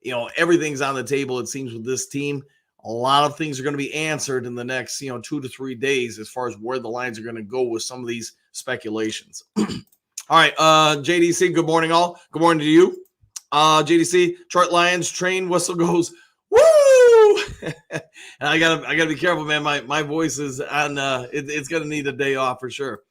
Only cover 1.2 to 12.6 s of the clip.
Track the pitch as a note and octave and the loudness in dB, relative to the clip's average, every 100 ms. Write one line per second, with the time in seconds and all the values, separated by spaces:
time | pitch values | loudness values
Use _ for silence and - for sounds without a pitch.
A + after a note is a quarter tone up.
1.2 | C3+ B2+ A2+ C#3 C3+ A#2 A2 C3 - C#3 | -2 -4 -6 -8 -10 -10 -6 -6 -6 -6
2.2 | C#3+ C#3+ C3+ _ _ _ - A#2 B2 C#3+ | -6 -6 -10 _ _ _ -10 -4 2 4
3.2 | D3 C#3+ D#3+ C3+ C3+ C#3+ C#3 D3+ D#3 D3+ | 2 0 -8 -6 -6 -4 -6 -6 -6 -6
4.2 | - C3 B2 A#2+ B2 C3 A#2 - C#3 B2 | -4 -6 -6 -10 -6 -6 -8 -10 -10 -12
5.2 | A2+ D3 C3 - C3+ B2+ C3 C#3 A#2+ G#2+ | -8 -8 -8 -12 -12 -6 -2 0 -2 -8
6.2 | A2 - B2 G#2 G#2+ C3 A#2 A#2+ B2 A2 | -14 -8 -8 -8 -6 -6 -6 -6 -6 -8
7.2 | A2+ A2+ G#2 B2+ B2+ A2+ - B2+ A#2+ A#2 | -12 -12 -8 -2 -2 -2 -8 -10 -8 -8
8.2 | A2 _ _ - - B2 A2+ A2 A2 G#2+ | -10 _ _ -16 -8 -8 -6 -4 -4 -6
9.2 | - - _ - G#3 - - _ _ - | -14 -20 _ -6 -4 -6 -14 _ _ -20
10.2 | - D#3 D#3 C#3+ D#3 D#3 D#3 D3+ C#3 F3 | 0 2 2 2 4 4 4 0 -2 0
11.2 | F3 D#3+ F#3 E3 D#3 E3 D#3+ E3 F3 - | 2 2 0 0 0 0 2 2 0 -4
12.2 | _ D3+ E3 E3 | _ 0 2 4